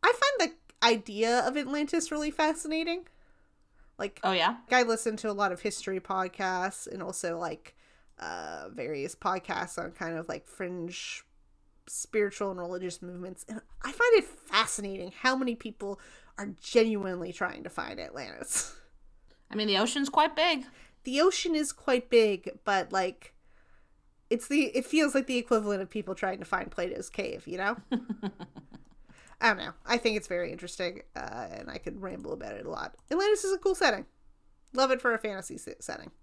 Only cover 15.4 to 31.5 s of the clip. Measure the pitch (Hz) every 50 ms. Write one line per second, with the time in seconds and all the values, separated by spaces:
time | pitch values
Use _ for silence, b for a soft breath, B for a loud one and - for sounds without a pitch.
15.4 | 269 247 233 233 - 226 220 - 202 196 196 B B B B B B B B -
16.4 | 202 202 185 - - - - 240 226 226 220 202 196 190 185 180 165 180 175 -
17.4 | 185 175 - - - 175 - - - - - - 85 - - 135 131 95 76 60
18.4 | - - - - - B B B B B _ - - - - - _ - - _
19.4 | _ _ - 208 214 208 196 190 214 240 - 285 277 277 - 320 302 320 311 302
20.4 | 320 359 320 277 262 - B B B B B B - - 254 285 320 381 370 -
21.4 | - 349 330 302 302 285 - - - - 262 254 247 - - 233 220 214 202 175
22.4 | - - - - _ - 202 190 175 - - 190 185 185 - - - - _ -
23.4 | _ - - - - _ - - - _ _ _ _ _ _ _ _ _ 226 233
24.4 | - - 285 294 285 - - 262 262 - - 311 311 294 - 269 262 - 262 240
25.4 | 233 - 247 220 208 208 208 190 190 185 - 220 196 - 190 - - 190 185 196
26.4 | 180 - - 185 - - - - 175 185 - - 185 - - - 202 - - -
27.4 | - - 175 185 190 202 233 220 - - 262 240 247 - 208 - - 196 - -
28.4 | 180 - _ - - - - - - - - - B B B B B B B B
29.4 | 233 226 208 175 - - - - - - 240 240 240 233 214 214 196 - 185 175
30.4 | 175 170 - 175 180 175 - - 185 175 180 208 - - - - - - - 117
31.4 | 117 85